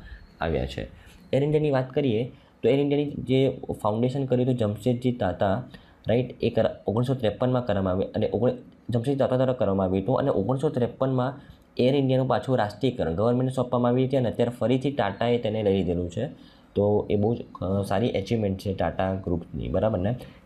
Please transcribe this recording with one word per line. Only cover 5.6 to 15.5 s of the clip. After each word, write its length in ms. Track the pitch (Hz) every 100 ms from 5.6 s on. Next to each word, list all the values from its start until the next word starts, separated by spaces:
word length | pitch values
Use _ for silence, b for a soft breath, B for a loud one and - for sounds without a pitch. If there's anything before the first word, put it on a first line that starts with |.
| 127 B B B -
રાઈટ, 360 | 113 123 -
એ 60 | 113
કર-, 200 | 113 95 - -
ઓગણીસો 260 | 110 123
ત્રેપનમાં 520 | 131 107 101 123 127 120
કરવામાં 280 | 98 95
આવ્યું 180 | 92 -
અને 180 | - 107
ઓગણ-, 180 | 104 120 123 - - -
જમશેદજી 260 | 117 113 139
તાતા 200 | 120 127
દ્વારા 180 | 127
કરવામાં 340 | 127 101 98 95
આવ્યું 160 | 95
હતું 160 | 98 131
અને 100 | 139
ઓગણીસો 400 | - 98 135 151
ત્રેપનમાં 720 | 127 117 - 131 127 127 131 B B B -
એર 180 | 123 143
ઇન્ડિયાનું 320 | 135 131 127
પાછું 300 | 113 - 127
રાષ્ટ્રીયકરણ 560 | 104 - - - 80
ગવર્મેન્ટને 420 | 82 113 123 127 131
સોંપવામાં 360 | 123 123 120
આવી 140 | 123 131
હતી 120 | 135
અને 120 | 120
અત્યારે 220 | 101 117
ફરીથી 400 | 123 113 127 143
ટાટાએ 460 | 139 101 92 117 120
તેને 260 | 113